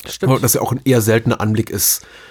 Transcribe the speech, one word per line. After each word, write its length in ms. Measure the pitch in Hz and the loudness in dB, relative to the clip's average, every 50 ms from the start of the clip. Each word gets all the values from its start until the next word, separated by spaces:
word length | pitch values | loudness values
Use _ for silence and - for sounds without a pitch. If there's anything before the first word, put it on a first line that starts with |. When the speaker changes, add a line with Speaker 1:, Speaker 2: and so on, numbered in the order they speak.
| - | -18
Speaker 1:
Stimmt. 260 | - - - - 131 131 | -16 -10 -4 0 0 0
Speaker 2:
und 100 | - 127 | 2 2
dass 100 | 117 - | 0 0
ja 60 | - | 0
auch 100 | 113 - | -2 -2
ein 100 | - - - | -4 -2 2
eher 160 | 131 123 117 | 2 2 4
seltener 400 | 104 113 110 117 117 120 113 - | 4 4 2 2 2 0 -2 0
Anblick 300 | 101 107 107 110 110 - | 0 -2 0 -2 -2 -4
ist, 360 | - 92 - - - - - - - - - - | -4 -4 -2 -2 -2 -4 -6 -16 -20 -20 -20 -20